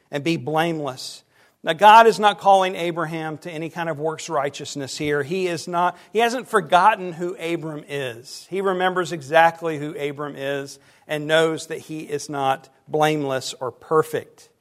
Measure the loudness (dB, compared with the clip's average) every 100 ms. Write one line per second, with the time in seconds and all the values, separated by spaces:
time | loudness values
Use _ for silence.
0 | _ -4 -2 -2 -2 -2 -2 -2 -6 -8
1 | -12 -16 _ _ _ _ -6 6 10 10
2 | 8 6 2 2 4 4 4 -2 -4 -4
3 | -6 -6 -8 -10 -10 -10 -8 -6 -6 -4
4 | -6 -6 -4 -2 -2 -6 -12 -10 -10 -6
5 | -2 -2 -2 -2 -2 -4 -4 -2 -2 -2
6 | -6 0 0 0 -2 -2 4 6 6 4
7 | -2 -6 -8 -6 -6 -6 -6 -10 -8 -6
8 | -6 -8 -14 -20 -10 -4 -2 0 0 0
9 | -4 -6 0 4 4 2 -4 -6 -6 -6
10 | -8 -6 -10 -8 -6 -6 -8 -14 _ _
11 | -8 -6 2 4 4 0 -8 -12 -12 -12
12 | -8 -8 -6 -2 -2 -2 -6 _ -8 0
13 | 2 2 -2 -4 -6 -8 -8 -10 0 2
14 | 2 -2 -8 _ _ _